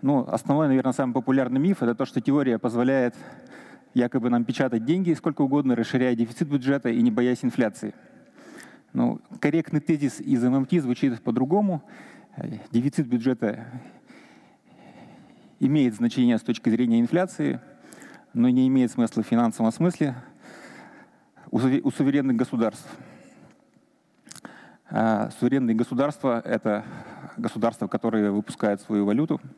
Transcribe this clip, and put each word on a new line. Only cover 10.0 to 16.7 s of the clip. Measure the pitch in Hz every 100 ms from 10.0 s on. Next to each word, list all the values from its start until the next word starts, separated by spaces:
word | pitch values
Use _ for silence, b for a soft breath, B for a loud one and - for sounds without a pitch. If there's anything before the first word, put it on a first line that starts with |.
| 143 -
из | - 123
М | 123 135
М | 131
Т | 175
звучит | 131 123 139 117
по-другому. | - 117 131 190 208 160 - B B B B - - 107 -
Дефицит | 117 131 - 131
бюджета | 120 123 123 107 107 - 127 B B B B B B B B _ B B B B B B B B _
имеет | 139 151 127 107
значение | 117 131 123 113
с |
точки | - 113
зрения | -